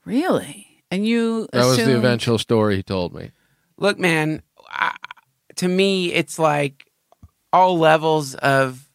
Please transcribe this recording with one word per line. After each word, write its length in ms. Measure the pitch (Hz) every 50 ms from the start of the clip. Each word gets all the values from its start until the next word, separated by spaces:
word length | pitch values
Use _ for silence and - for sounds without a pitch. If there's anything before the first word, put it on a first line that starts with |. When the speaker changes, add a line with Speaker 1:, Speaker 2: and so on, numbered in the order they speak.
| -
Speaker 1:
Really? 600 | 165 202 262 339 370 220 - - - - - - _ _ _ _ -
And 160 | 180 190 208
you 420 | 220 233 233 233 226 226 226 220 - -
Speaker 2:
That 120 | 123 123
was 100 | 127 131
the 60 | 123 226
Speaker 1:
assumed 120 | 139 131 117
Speaker 2:
eventual 400 | 113 127 120 117 - 120 117 104
story 380 | - - 120 110 107 107 101
he 60 | 95 95
told 320 | - 98 92 87 85 82
me. 160 | 82 85 - - _ _ _ _ _ _ _ _
Speaker 3:
Look, 220 | - 180 202 202 -
man, 440 | 185 175 165 156 156 156 156 - - _ _ _ - -
I, 240 | - - - - - - - - - _ _ _ _ _ _ _ -
to 120 | - 185 180
me, 440 | 180 185 196 196 196 185 180 170 -
it's 260 | 170 165 - - -
like 480 | 160 156 147 147 143 139 139 _ _ _ _ _ _ _ _ _ - - _ _ _ _ -
all 260 | 175 185 185 185 165
levels 560 | 160 156 156 160 151 160 156 156 147 131 131
of, 520 | - - 139 139 135 135 131 127 131 - _ _